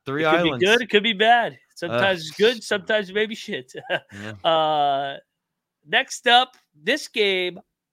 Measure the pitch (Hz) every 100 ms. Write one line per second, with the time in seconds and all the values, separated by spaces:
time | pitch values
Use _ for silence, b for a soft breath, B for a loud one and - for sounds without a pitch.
0 | - 143 156 165 170 127 185 233 240 208
1 | 220 190 220 240 202 135 _ - 170 -
2 | 190 185 156 151 214 233 - 208 170 214
3 | 185 202 214 220 - 143 127 - - 165
4 | - 101 107 104 170 160 156 151 143 139
5 | 139 139 - _ _ _ _ _ 147 220
6 | 262 - 247 240 254 _ _ 147 160 294
7 | - 233 202 185 180 175 - _ _